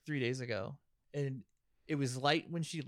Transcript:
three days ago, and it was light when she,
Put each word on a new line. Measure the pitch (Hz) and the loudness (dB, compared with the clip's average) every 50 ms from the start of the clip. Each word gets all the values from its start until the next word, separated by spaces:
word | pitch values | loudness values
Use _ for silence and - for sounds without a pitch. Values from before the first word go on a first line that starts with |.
| _ | _
three | - 151 139 | -2 0 2
days | 123 117 127 131 | 2 2 2 0
ago, | 123 120 110 101 - - 139 - _ _ _ _ _ _ - | -2 -2 -2 -2 -2 -4 -8 -10 _ _ _ _ _ _ -2
and | 147 143 135 135 131 - - _ _ _ _ _ _ _ | -2 0 0 -2 -4 -8 -14 _ _ _ _ _ _ _
it | - 156 | -2 0
was | 143 139 123 123 | 2 2 2 0
light | 131 131 143 156 165 - - | 2 4 4 4 4 2 -2
when | 170 170 160 | -4 -4 -4
she, | - - 160 135 | -2 -4 -6 -6